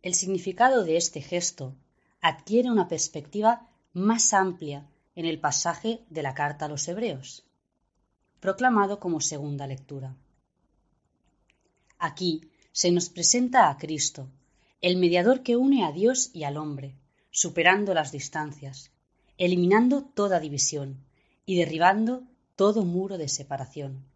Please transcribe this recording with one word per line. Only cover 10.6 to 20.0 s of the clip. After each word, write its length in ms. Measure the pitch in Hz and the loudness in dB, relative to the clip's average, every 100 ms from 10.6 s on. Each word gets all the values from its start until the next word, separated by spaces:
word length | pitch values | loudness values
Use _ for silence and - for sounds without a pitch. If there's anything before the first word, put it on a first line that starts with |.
| _ _ _ _ _ _ _ _ _ _ _ _ _ _ | _ _ _ _ _ _ _ _ _ _ _ _ _ _
Aquí 440 | 170 - 180 156 - _ _ | -8 -2 -4 -4 -8 _ _
se 200 | - 175 | -2 2
nos 180 | 175 175 | 2 0
presenta 600 | - 165 240 247 254 180 | -2 2 2 2 6 4
a 80 | 143 | 4
Cristo, 520 | 151 156 - - 131 _ _ _ _ _ | -8 -4 -4 -6 -16 _ _ _ _ _
el 140 | 180 180 | 0 2
mediador 440 | 180 175 185 262 | 4 4 4 2
que 160 | 262 240 | 2 2
une 260 | 269 269 | 4 4
a 80 | 175 | 2
Dios 380 | 147 220 254 - | 2 2 2 -4
y 120 | 175 | -4
al 140 | 143 147 | -6 -6
hombre, 380 | 151 139 135 - _ _ _ | -8 -8 -12 -16 _ _ _
superando 600 | - 175 - 165 196 202 | -4 -2 4 4 4 2
las 180 | 165 151 | 0 -2
distancias, 800 | 143 - 160 151 143 139 135 - _ _ _ _ _ | -6 -8 -8 -8 -10 -16 -16 -20 _ _ _ _ _
eliminando 680 | 180 180 175 208 247 277 | 0 2 4 4 4 2